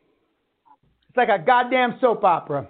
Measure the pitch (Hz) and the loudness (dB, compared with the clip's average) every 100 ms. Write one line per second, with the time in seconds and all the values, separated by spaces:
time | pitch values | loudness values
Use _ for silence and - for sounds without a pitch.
0 | _ _ _ _ _ _ _ _ _ _ | _ _ _ _ _ _ _ _ _ _
1 | _ - 233 226 160 247 247 254 247 - | _ -2 0 0 2 0 2 0 -2 0
2 | 254 214 196 160 - 143 107 | -2 2 0 0 -4 -8 -8